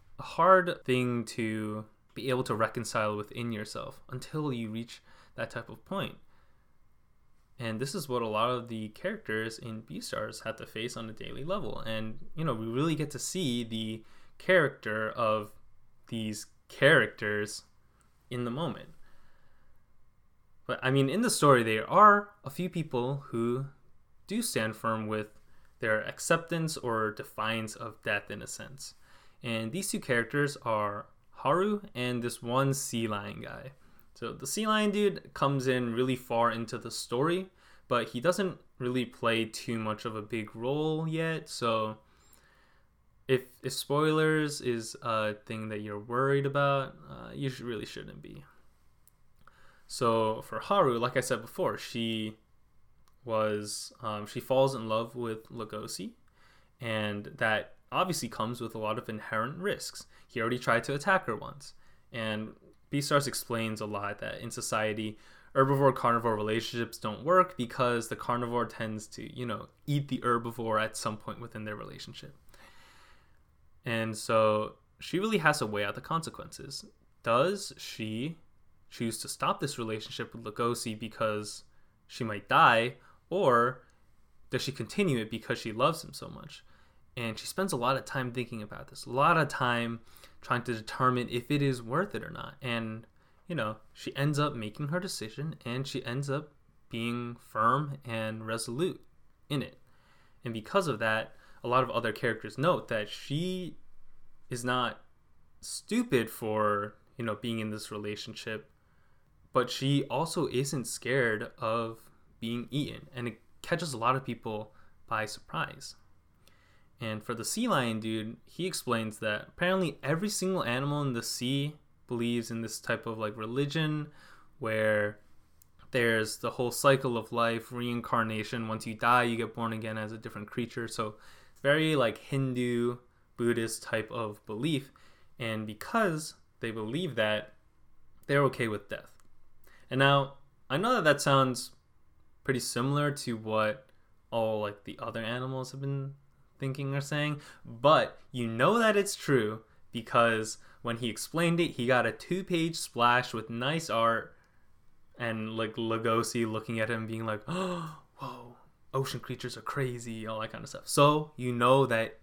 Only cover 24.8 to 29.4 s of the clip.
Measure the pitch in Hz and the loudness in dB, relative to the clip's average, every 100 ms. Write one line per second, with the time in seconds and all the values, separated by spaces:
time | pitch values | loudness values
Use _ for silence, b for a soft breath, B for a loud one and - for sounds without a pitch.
24.8 | 113 110 107 107 107 - b b b b | -2 0 0 -2 -2 -10 b b b b
25.8 | 117 107 - - - 165 165 170 160 - | 2 2 0 -4 2 2 2 -2 -2 -2
26.8 | 123 113 107 107 - - 110 113 110 - | -2 0 0 -2 -10 -4 -2 -2 -4 -8
27.8 | - - 113 104 - 107 117 - 123 139 | -12 -8 -2 -2 -2 -10 -10 -10 -12 -14
28.8 | - - b b b b | -16 -16 b b b b